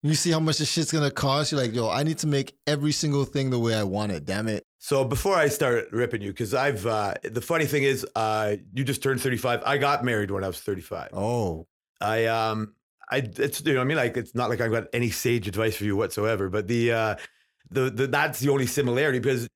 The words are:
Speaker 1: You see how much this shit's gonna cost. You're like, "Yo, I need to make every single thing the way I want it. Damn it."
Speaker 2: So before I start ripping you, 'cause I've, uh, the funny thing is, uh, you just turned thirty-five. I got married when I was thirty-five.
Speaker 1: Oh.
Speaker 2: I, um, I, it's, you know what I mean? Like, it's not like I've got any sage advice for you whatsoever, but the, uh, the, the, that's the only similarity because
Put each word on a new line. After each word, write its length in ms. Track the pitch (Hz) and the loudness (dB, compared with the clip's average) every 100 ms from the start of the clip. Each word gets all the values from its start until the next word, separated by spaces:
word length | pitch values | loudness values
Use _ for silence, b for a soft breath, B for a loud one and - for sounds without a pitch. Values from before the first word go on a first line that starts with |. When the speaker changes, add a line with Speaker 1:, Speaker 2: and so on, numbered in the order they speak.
Speaker 1:
You 120 | 147 | 2
see 160 | 156 175 | 2 4
how 80 | 160 | 2
much 180 | 160 151 | 2 2
this 120 | 147 | 0
shit's 220 | - 156 | 0 0
gonna 180 | 160 143 | 2 0
cost. 420 | 135 143 139 147 | 0 2 2 2
You're 80 | 147 | 0
like, 140 | 123 | 0
"Yo, 160 | 113 113 | 0 0
I 140 | 95 | 0
need 140 | 143 156 | 0 0
to 80 | 156 | 0
make 280 | 139 139 _ - | 0 -2 _ -2
every 260 | 147 147 | 0 0
single 320 | 143 156 143 | 0 2 2
thing 260 | 135 143 135 | 0 0 0
the 80 | 127 | 2
way 160 | 117 | 2
I 80 | 110 | 2
want 300 | 101 98 104 | 0 -2 -2
it. 120 | 87 | -4
Damn 240 | 73 98 110 | -4 -4 -2
it." 160 | 104 - _ | -4 -6 _
Speaker 2:
So 260 | - 139 | -2 0
before 300 | 131 127 196 190 | 2 0 2 4
I 120 | 147 | 4
start 400 | 143 139 120 - | 2 2 2 0
ripping 300 | 113 123 117 | -2 -2 -2
you, 100 | 101 | -6
'cause 220 | 95 110 | -6 -2
I've, 320 | 127 139 113 101 | 0 0 0 0
uh, 280 | 107 101 - | 0 0 -4
the 160 | - 113 | -6 -6
funny 260 | - 165 151 | -2 0 2
thing 160 | 147 | 2
is, 240 | 139 135 - | 2 0 -2
uh, 420 | - 110 107 107 104 - | -2 0 0 0 -2 -6
you 120 | 101 | -4
just 180 | 139 135 | -2 0
turned 180 | 139 131 | 0 0
thirty-five. 420 | 131 120 127 120 - | 0 -2 0 0 0
I 120 | 139 | 2
got 260 | 143 143 | 2 2
married 260 | 123 113 101 | 0 0 -2
when 120 | 98 | -2
I 20 | 95 | -4
was 140 | 87 | -6
thirty-five. 500 | - 95 85 90 - | -6 -6 -6 -10 -10
Speaker 1:
Oh. 540 | - 104 120 101 80 85 _ _ _ | -4 -2 0 -2 -4 -10 _ _ _
Speaker 2:
I, 260 | 104 110 113 | -2 2 2
um, 480 | 113 110 110 107 _ _ _ - | 2 0 -2 -6 _ _ _ -4
I, 60 | 131 | -4
it's, 440 | 120 85 - - | -4 -2 -2 -2
you 80 | 156 | 0
know 60 | 135 | 2
what 40 | |
I 20 | 127 | 2
mean? 100 | 156 | 2
Like, 200 | 120 123 | 0 -2
it's 160 | 113 | -4
not 160 | 123 120 | -2 -2
like 100 | 117 | 0
I've 100 | 117 | 0
got 180 | 117 104 | 0 0
any 160 | 120 120 | -2 -2
sage 380 | - 123 120 98 | 0 0 0 0
advice 280 | 95 110 - | -2 -2 0
for 80 | |
you 120 | 104 98 | -2 0
whatsoever, 540 | 104 - 107 110 98 | -2 0 -2 0 -2
but 180 | 101 95 | -2 -2
the, 240 | 117 117 | 0 2
uh, 220 | 113 110 101 B B B B - | 2 0 -2 B B B B -6
the, 180 | 135 131 | 0 0
the, 180 | 107 135 | 0 0
that's 320 | 143 156 143 | 2 0 0
the 120 | 139 | 2
only 160 | 139 123 | 2 2
similarity 520 | - 123 120 151 127 | 0 0 2 2 2
because 300 | 117 123 117 | 0 0 -4